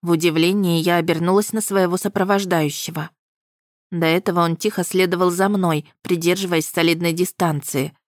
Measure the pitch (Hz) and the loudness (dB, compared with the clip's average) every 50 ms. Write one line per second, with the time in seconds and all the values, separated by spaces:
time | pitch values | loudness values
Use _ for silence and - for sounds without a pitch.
0 | - 170 175 160 165 175 156 160 160 175 190 208 196 180 170 165 156 175 175 175 | 0 0 0 2 2 0 2 2 2 2 2 0 0 2 0 0 2 2 0 0
1 | 165 170 170 156 170 175 185 202 214 - - 220 214 - 202 196 185 175 175 185 | 2 0 0 0 2 2 2 2 0 0 -4 -6 -4 -2 0 0 2 2 0 -2
2 | - 190 - - 190 190 202 196 196 185 175 165 156 147 147 - - - 156 156 | -4 -4 -2 -2 0 2 2 0 2 0 0 0 0 0 -2 -6 -10 -8 -8 -8
3 | 156 - _ _ _ _ _ _ _ _ _ _ _ _ _ _ _ _ - 170 | -10 -10 _ _ _ _ _ _ _ _ _ _ _ _ _ _ _ _ -4 0
4 | 165 160 165 180 180 - 175 175 170 170 165 165 - 214 - - 180 - - 185 | 2 2 2 2 2 0 2 2 2 2 0 0 -2 -4 -2 -2 -6 -2 0 0
5 | 185 180 180 175 180 180 175 175 190 196 208 196 185 175 160 151 147 - _ _ | 2 2 2 2 2 0 2 2 0 0 2 0 0 0 0 0 -4 -8 _ _
6 | _ - 180 170 170 170 180 190 196 180 180 160 156 - - 175 165 165 170 165 | _ -4 -2 0 2 0 0 0 -2 -2 0 -2 -2 -2 -2 0 2 2 2 2
7 | 170 170 165 170 180 - - _ 185 170 151 147 - - - 143 135 151 - _ | 0 -2 0 0 -2 -4 -2 _ -2 0 0 -2 -6 -4 -4 -4 -4 -4 -8 _
8 | _ | _